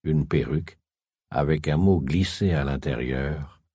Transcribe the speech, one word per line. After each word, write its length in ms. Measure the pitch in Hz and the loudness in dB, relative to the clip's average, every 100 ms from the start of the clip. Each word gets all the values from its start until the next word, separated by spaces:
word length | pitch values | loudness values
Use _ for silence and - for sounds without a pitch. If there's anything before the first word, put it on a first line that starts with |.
Une 240 | 78 78 71 | 2 0 2
perruque, 520 | 80 - 76 80 - _ _ _ _ _ | 0 0 -4 -4 -16 _ _ _ _ _
avec 380 | 64 71 78 78 | -2 2 0 0
un 80 | 76 | 2
mot 240 | 98 90 | 4 4
glissé 520 | 67 82 92 - 101 | 2 0 0 0 0
à 120 | 80 | 0
l'intérieur 960 | 69 67 71 60 64 65 67 78 69 - _ | 0 -2 -4 -4 -2 -2 -4 -6 -10 -16 _